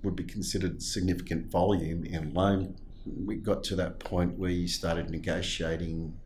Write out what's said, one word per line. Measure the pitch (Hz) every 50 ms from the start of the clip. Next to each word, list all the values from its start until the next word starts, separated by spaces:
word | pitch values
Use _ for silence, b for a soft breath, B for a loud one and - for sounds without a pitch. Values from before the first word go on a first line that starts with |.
| -
would | 101 87
be | 85 87
considered | - - 104 90 - - 101 87 90 80 -
significant | - - - 104 92 92 87 85 - - 87 82 - -
volume | - 90 87 98 104 90 80 80 85 85 80
in | - 90 82 78 76 76
loan, | 85 95 101 101 95 92 92 - - - - - - - - - - -
we | 98 110
got | 107 101 107 98 - -
to | - 98
that | 90 90 - - -
point | - - - 90 87 87 90 -
where | 90 90
you | 90 90 87 85
started | - - - 87 82 85 80 82
negotiating | 80 82 78 90 80 85 90 90 - - 85 80 82 80 85 82 82 82 82 78 82 - -